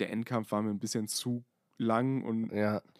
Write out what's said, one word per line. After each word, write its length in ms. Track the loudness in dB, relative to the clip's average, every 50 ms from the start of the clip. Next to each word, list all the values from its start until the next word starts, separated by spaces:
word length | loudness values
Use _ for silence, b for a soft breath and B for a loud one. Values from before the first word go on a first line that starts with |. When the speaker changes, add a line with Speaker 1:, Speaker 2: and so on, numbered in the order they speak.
Speaker 1:
Der 100 | -4 -4
Endkampf 400 | -2 -4 -4 -2 -2 -2 -2 0
war 120 | 0 0 0
mir 80 | 0
ein 80 | -2 -2
bisschen 280 | -2 -2 -2 -2 -2 -2
zu 360 | -4 -4 -2 -2 -4 -4 -4 _ _ _ _ _ _ -2
lang 440 | 2 2 4 4 4 2 2 0 -2
und 300 | -2 -2 -2 -2 -2 0
Speaker 2:
Ja. 280 | 2 2 2 2 0 -2 b b b